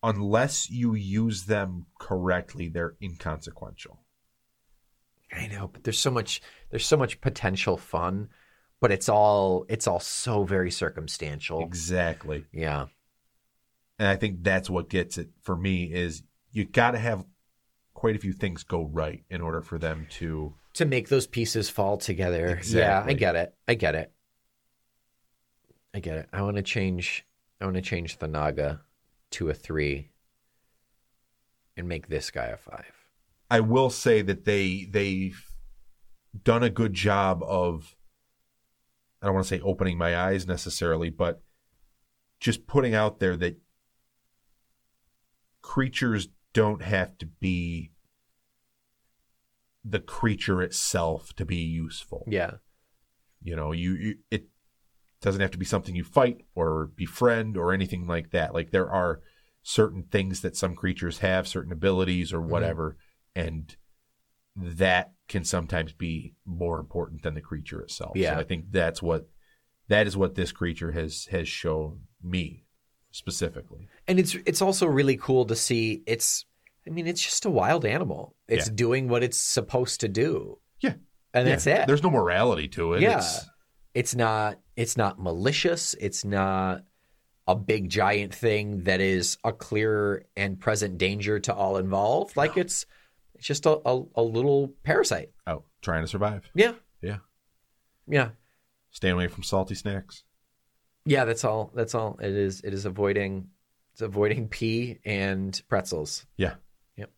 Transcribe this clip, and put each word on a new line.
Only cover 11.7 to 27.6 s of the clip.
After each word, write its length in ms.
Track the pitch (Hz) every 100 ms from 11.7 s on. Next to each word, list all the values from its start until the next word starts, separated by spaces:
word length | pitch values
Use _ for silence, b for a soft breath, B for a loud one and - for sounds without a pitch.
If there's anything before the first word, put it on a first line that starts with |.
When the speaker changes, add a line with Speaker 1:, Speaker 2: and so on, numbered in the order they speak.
| 87 82 90 85 78 - 73 -
Speaker 2:
Yeah. 340 | - 80 73 67 _ _ _ _ _ _ _ _ _ _ _
Speaker 1:
And 80 | 101
I 80 | 95
think 280 | 107 92
that's 260 | 87 95 95
what 200 | 90 80
gets 280 | 95 87 -
it 120 | 82 _
for 140 | - 87
me 300 | 95 92 87
is 380 | 87 87 76 - _ _
you 140 | 107 95
gotta 340 | - 120 120
have 260 | 117 104 92 _ _ _ _ _ _
quite 220 | - 113 104
a 40 |
few 140 | 98
things 300 | 92 101 82
go 200 | - 87
right 400 | 78 78 78 80 _
in 120 | 90
order 200 | 82 80
for 180 | 80 82
them 260 | 82 78 76
to 420 | - 85 78 76 - _ -
Speaker 2:
To 100 | 160
make 220 | 127 -
those 160 | 135 -
pieces 440 | 117 110 113 104
fall 280 | - 98 101
together. 480 | - 90 92 87 87 87
Yeah, 360 | 92 113 80 95 110
I 40 |
Speaker 1:
Exactly. 40 | 139
Speaker 2:
get 200 | 98 85
it. 200 | 85 _ -
I 60 | 117
get 200 | 82 78
it. 160 | - _ _ _ _ _ _ _ _ _ _ _ _ _ _ _ _ _ _
I 60 | 107
get 180 | 85 80
it. 120 | -
I 100 | 92
wanna 180 | 101 101
change, 640 | 95 117 95 90 87 - - _ _
I 60 | _